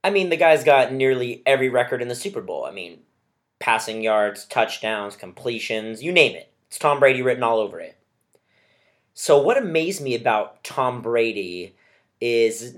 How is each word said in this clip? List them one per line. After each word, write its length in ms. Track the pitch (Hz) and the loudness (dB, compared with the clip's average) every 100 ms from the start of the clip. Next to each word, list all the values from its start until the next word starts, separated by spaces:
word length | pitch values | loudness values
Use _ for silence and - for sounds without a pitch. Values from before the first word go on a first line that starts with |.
I 100 | 196 | 2
mean, 180 | 196 180 | 0 0
the 80 | 165 | 4
guy's 260 | 170 156 | 6 6
got 300 | 156 139 127 | 6 4 4
nearly 500 | 131 131 131 123 120 - | 2 0 0 -2 -4 0
every 220 | 135 131 | 2 2
record 340 | 123 123 131 | 0 0 -4
in 60 | 123 | -6
the 80 | 120 | -8
Super 260 | 202 196 | -8 -10
Bowl. 220 | 92 76 | -10 -8
I 80 | 65 | -8
mean, 280 | 95 87 82 _ _ _ _ _ _ | -12 -16 -18 _ _ _ _ _ _
passing 420 | - 113 110 110 | 0 0 -2 -4
yards, 440 | 110 107 104 104 - | 0 2 0 -4 -6
touchdowns, 720 | - 110 - 110 107 101 - | -2 -2 -2 -6 -6 -8 -12
completions, 840 | 95 90 123 117 - 110 110 110 | -20 -10 -8 -8 -6 -6 -6 -10
you 120 | 147 | 0
name 240 | 180 135 - | 4 4 2
it. 80 | - _ _ | -18 _ _
It's 100 | - | -2
Tom 220 | 151 143 | 0 4
Brady 240 | 139 127 | 4 4
written 180 | 127 123 | 0 0
all 160 | 120 113 | 0 0
over 220 | 101 87 | -2 -8
it. 180 | 82 _ _ _ _ _ _ _ _ _ _ _ _ - | -16 _ _ _ _ _ _ _ _ _ _ _ _ -12
So 260 | - 143 | 4 4
what 160 | 147 254 | 6 2
amazed 460 | 214 160 165 190 | 0 -2 -2 -6
me 100 | 139 | -4
about 500 | 117 120 107 101 _ | -2 0 0 -2 _
Tom 380 | - - 127 123 | -12 -4 -2 -2
Brady 720 | 110 117 113 107 92 90 87 _ _ _ _ _ | -2 0 0 -2 -8 -10 -14 _ _ _ _ _
is 540 | 120 117 113 113 120 | -2 2 2 0 -14